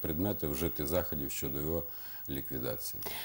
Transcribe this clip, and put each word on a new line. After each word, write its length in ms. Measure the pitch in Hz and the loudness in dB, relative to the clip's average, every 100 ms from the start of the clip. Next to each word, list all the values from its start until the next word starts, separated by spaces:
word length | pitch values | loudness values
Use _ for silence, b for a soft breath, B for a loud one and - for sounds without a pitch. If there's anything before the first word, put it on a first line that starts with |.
предмету 500 | 80 78 101 101 78 | 0 2 4 4 2
вжити 360 | 71 85 - 71 | 2 2 2 2
заходів 440 | 87 87 76 69 | 4 2 0 0
щодо 300 | - 71 69 | 0 -2 0
його 220 | 76 82 - B B B - | 2 0 0 B B B -2
ліквідації. 760 | 69 - 65 60 57 - 50 B B | -2 -2 -2 -2 -2 -4 -4 B B